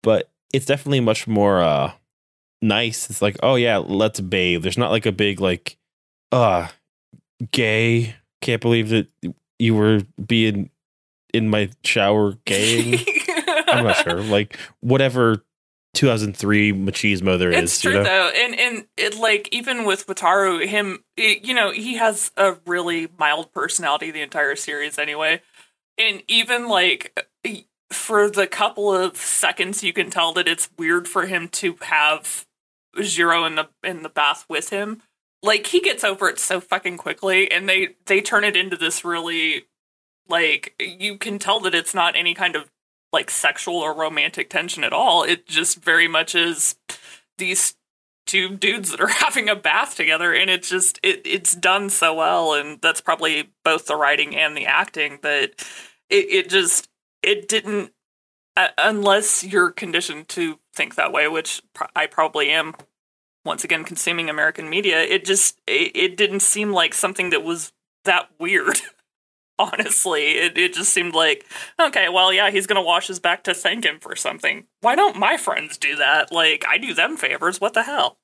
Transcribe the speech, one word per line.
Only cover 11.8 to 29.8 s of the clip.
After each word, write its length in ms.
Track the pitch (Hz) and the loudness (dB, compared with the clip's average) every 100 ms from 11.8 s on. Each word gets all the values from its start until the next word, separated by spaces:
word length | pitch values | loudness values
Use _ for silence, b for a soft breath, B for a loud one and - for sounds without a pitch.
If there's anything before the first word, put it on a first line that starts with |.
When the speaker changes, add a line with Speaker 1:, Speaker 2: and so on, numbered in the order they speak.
Speaker 1:
shower 500 | - 117 101 107 104 95 - | -2 2 4 4 2 -2 -2
gaying." 540 | 98 107 117 117 339 381 | 0 2 2 2 0 0
Speaker 2:
<laughs> 220 | - - 330 339 311 320 | -2 -2 -4 -2 0 2
Speaker 1:
I'm 160 | 302 | 2
not 140 | 110 95 | 2 0
sure. 240 | - 85 | 0 -2
Like, 360 | 107 104 104 B B _ | 0 0 0 B B _
whatever 640 | 120 131 135 123 117 107 _ _ _ _ _ | 2 4 4 4 2 2 _ _ _ _ _
two 140 | - 139 | 2 2
thousand 280 | 113 104 98 | 2 -2 -2
three 380 | 101 104 104 | 2 4 4
machismo 640 | 98 98 - 107 95 95 90 | 2 -2 -2 0 0 2 2
there 140 | 90 | 2
Speaker 2:
It's 220 | 87 87 - | 2 2 0
Speaker 1:
is, 60 | |
Speaker 2:
true, 100 | - | 2
Speaker 1:
you 40 | - | 2
know? 40 | |
Speaker 2:
though. 260 | 202 190 180 - | 2 2 2 0
And, 240 | 240 226 | -2 0
and 260 | 247 226 - - | -2 -2 -10 -4
it, 180 | 214 214 | -4 0
like, 300 | 226 208 208 | 0 0 -2
even 320 | 233 247 247 214 | -6 -4 -2 0
with 220 | 190 - | -2 -4
Wataru, 580 | 185 170 196 190 170 180 | -2 2 4 2 0 0
him, 380 | 208 202 180 _ - | -2 -2 -8 _ 0
y-, 220 | 220 202 | 0 0
you 100 | 214 | 0
know, 180 | 247 202 | 0 0
he 240 | 180 220 233 | -2 -6 0
has 340 | 226 208 - - | 0 0 -4 2
a 200 | 196 175 175 | 0 0 -4
really 440 | 175 175 170 165 - | -2 -2 -4 -6 -2
mild 340 | 151 151 165 | 0 0 -4
personality 560 | 175 143 - 165 147 160 | -6 -4 -2 -2 -2 -4
the 120 | 156 | -10
entire 340 | 147 156 143 147 | -6 -2 -2 -2
series 420 | - 147 147 147 | -6 -6 -6 -4
anyway. 440 | 147 147 156 175 b b b b _ - | -6 -2 -2 -2 b b b b _ -2
And 260 | 220 196 - | -2 -2 -2
even, 400 | 226 226 240 240 | 0 2 -2 0
like, 500 | 196 180 131 - - - _ 240 | 2 2 0 -4 -10 -10 _ -12
y-, 200 | 202 _ _ _ | -12 _ _ _
for 380 | - - 214 208 | -6 0 2 4
the 180 | 202 190 | 2 -2
couple 460 | - 208 208 202 | 0 -2 0 0
of 240 | 190 185 - | 2 0 -4
seconds 680 | - - 175 - 180 208 | -2 0 0 0 -4 -2